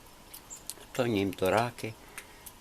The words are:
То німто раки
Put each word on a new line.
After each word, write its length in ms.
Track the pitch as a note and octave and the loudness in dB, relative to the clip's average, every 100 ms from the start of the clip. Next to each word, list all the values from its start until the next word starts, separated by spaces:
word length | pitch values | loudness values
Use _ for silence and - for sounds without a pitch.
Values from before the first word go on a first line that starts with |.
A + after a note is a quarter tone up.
| - - - - - - - - - | -20 -20 -20 -20 -18 -16 -16 -16 -6
То 140 | - A#2+ | -2 2
німто 440 | G#2 G2 E2+ F#2 | 2 2 2 2
раки 440 | G2 A#2+ - A2 A2+ - - - - - - | 4 2 -2 -10 -10 -18 -18 -18 -20 -20 -10